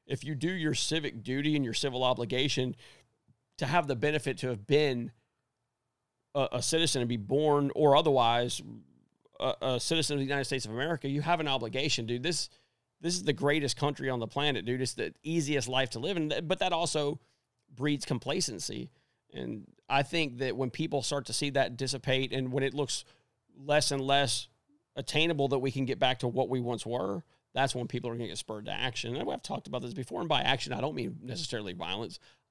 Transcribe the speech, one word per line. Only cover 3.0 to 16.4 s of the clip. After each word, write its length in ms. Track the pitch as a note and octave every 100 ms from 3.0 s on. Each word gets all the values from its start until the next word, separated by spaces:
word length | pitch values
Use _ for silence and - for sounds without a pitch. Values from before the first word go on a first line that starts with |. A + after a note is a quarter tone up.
| _ _ _ _ _ -
to 80 | C#3
have 180 | F3 C#3+
the 100 | B2
benefit 440 | D3 D3+ C#3 G2+
to 80 | B2+
have 180 | G#2+ G#2+
been 460 | D3 D3 A#2+ A#2 - _ _ _ _ _ _ _ _ _ _ _
a, 140 | C#3+ C3
a 80 | B2
citizen 400 | - D#3+ D#3+ C3+
and 40 | A#2+
be 80 | A#2
born 540 | G2+ C#3 D3+ C#3+ C#3 -
or 200 | D3 C#3+
otherwise 680 | D#3+ C3+ A#2 A#2+ A#2+ - A2+ A2 C2+ _ _ _ _ -
a, 140 | C3 -
a 180 | C3 B2
citizen 360 | - E3 D3 C#3+
of 40 |
the 60 | C3+
United 200 | C#3+ B2+
States 200 | C3 G#2+
of 60 |
America, 360 | A#2 D#3 D#3+ C3+
you 140 | C#3+
have 180 | D3 E3+
an 80 | D3
obligation, 600 | C3+ A2+ C3 D3+ - A2+
dude. 160 | B2
This, 260 | D#3+ D#3 - _ _ _ _ _
this 140 | E3
is 100 | F3+
the 100 | D#3
greatest 440 | C3 C#3+ D#3 C#3 -
country 320 | D3 C#3 C3+
on 100 | B2
the 80 | A2+
planet, 380 | C#3+ D3 A#2 A2
dude. 160 | B2+
It's 140 | B2+ -
the 180 | E2+ -
easiest 460 | D3+ E3 C#3+ C#3+ A#2
life 240 | C3 C3
to 80 | A2+
live 180 | D#3 F3+
in, 160 | D3+ D3